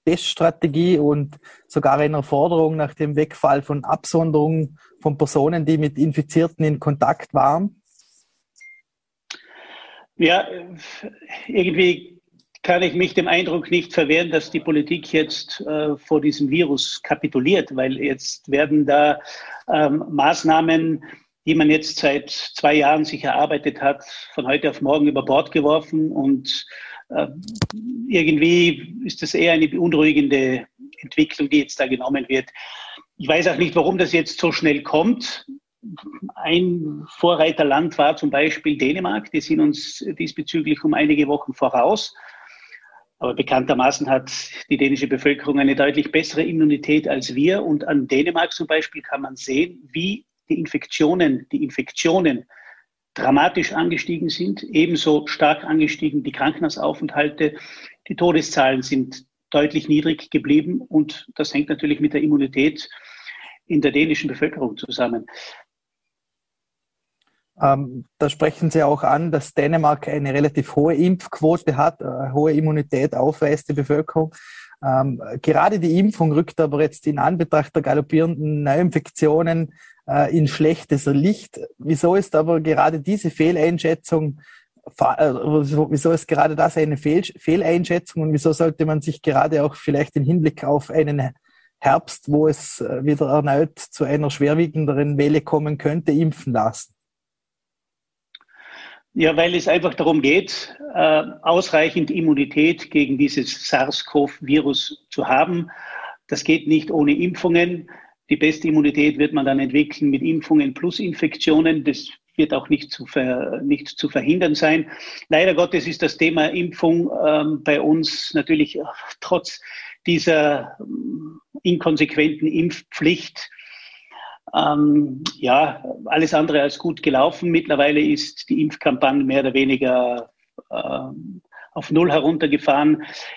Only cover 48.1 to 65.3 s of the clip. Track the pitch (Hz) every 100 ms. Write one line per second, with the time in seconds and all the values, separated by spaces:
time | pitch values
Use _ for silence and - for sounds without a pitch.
48.1 | 135 165 165 170 - 156 160 151 156 -
49.1 | 139 135 131 - 135 175 175 131 160 185
50.1 | 220 _ _ - - 160 - - - 156
51.1 | 180 156 127 - 139 139 - - - 165
52.1 | 185 165 120 - - - - _ _ _
53.1 | - 120 139 170 185 156 165 170 165 -
54.1 | 165 170 - 185 196 - 151 165 160 190
55.1 | 180 151 - 151 156 160 156 151 - 156
56.1 | 147 135 - 135 - 151 - 147 151 151
57.1 | 147 147 147 151 151 - - - _ -
58.1 | - 175 165 - - 131 131 127 135 123
59.1 | - _ _ _ 147 147 151 156 151 156
60.1 | 156 - 156 139 147 151 220 254 156 151
61.1 | - - - 147 139 147 151 151 143 147
62.1 | 147 151 147 135 135 147 147 - - -
63.1 | - - - - - - 156 139 143 160
64.1 | 147 139 127 156 - 123 107 - 127 120
65.1 | 117 -